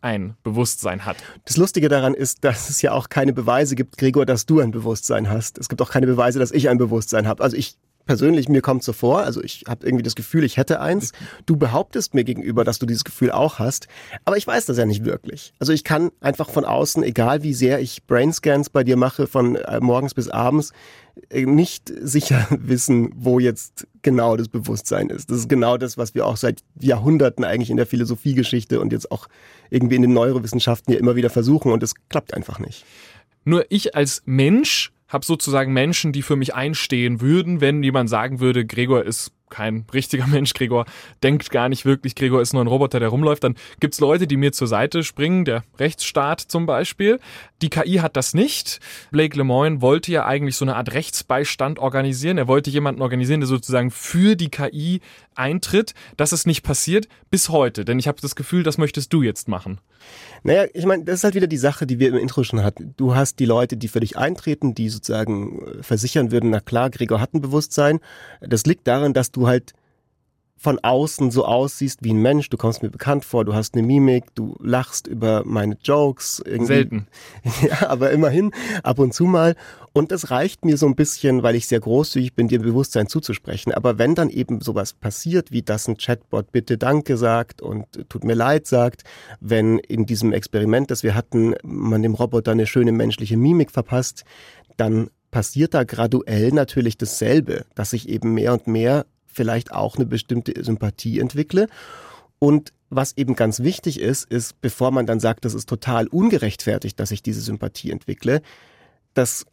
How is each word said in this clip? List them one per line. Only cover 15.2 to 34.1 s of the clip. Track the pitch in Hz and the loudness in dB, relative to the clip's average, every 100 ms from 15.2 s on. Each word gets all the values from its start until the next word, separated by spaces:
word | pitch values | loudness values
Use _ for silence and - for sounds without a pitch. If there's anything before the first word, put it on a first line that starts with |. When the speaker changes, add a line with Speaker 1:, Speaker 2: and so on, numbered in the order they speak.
| - 147 - - | -8 -16 -16 -6
Speaker 2:
Also | 139 | 0
ich | 156 | 0
kann | - 156 175 - | 0 0 0 -2
einfach | 139 - 151 | -4 -4 -4
von | - - | -2 0
außen, | 120 147 160 | 0 0 0
egal | 143 117 117 147 | -2 0 2 0
wie | 151 127 | -2 0
sehr | 127 135 | 2 2
ich | 127 - - | -2 -8 0
Brainscans | 123 143 160 151 139 143 | 2 2 2 2 2 2
bei | 143 | 0
dir | 123 123 | 2 4
mache, | 131 - 135 | 2 0 -2
von, | 131 123 120 | 0 0 0
äh, | - 117 | -4 0
morgens | 123 123 139 | 2 2 -2
bis | - 113 | -4 -4
abends, | 113 120 151 147 - - - _ - - | -2 2 2 0 -8 -20 -20 _ -20 -8
äh, | - 131 | -2 4
nicht | 151 180 - - - | 4 4 -2 -14 -10
sicher | 143 143 - 131 104 | -2 0 2 2 2
<laughs> | 143 | -2
wissen, | - 127 - 123 117 - | 0 0 2 2 2 -2
wo | 123 127 | 2 4
jetzt | 123 110 - - - _ | 2 0 -8 -18 -20 _
genau | 143 127 117 113 | 0 2 2 0
das | 113 | -2
Bewusstsein | 117 104 107 - 98 101 | -6 -6 -6 -4 -2 -2
ist. | - - | -6 -6
Das | 120 | -4
ist | 113 | 0
genau | 135 117 123 | 2 2 0
das, | 123 - | -2 -6
was | 117 | -6
wir | 120 107 | -2 -2
auch | 113 | 0
seit | 120 110 - - | -2 -4 -10 -4
Jahrhunderten | 131 117 127 160 131 120 | 0 2 4 4 4 2
eigentlich | 120 110 117 | -2 -2 0
in | 120 | 0
der | 117 | 0
Philosophiegeschichte | 123 120 117 143 131 120 123 104 117 | 0 -2 -2 0 0 0 -2 -2 -2
und | 104 | -2
jetzt | 117 - | -4 -6
auch | - - _ - - - | -10 -12 _ -20 -20 -4
irgendwie | 135 123 123 | 0 2 4
in | |
den | 123 | 6
Neurowissenschaften | 123 120 127 110 120 - 117 - | 6 4 0 -2 -2 0 0 0
ja | - | 2
immer | 120 123 | 2 2
wieder | 120 | 2
versuchen | 123 117 151 135 | 2 4 4 4
und | 113 | 0
es | 113 - - | 0 -8 -6
klappt | 151 - - | -6 -6 -8
einfach | - - | -8 -10
nicht. | - - - - - - _ _ 147 | -10 -14 -20 -20 -20 -20 _ _ 0
Speaker 1:
Nur | 170 - | 2 2
ich | 196 214 143 | -2 0 0
als | 143 | -2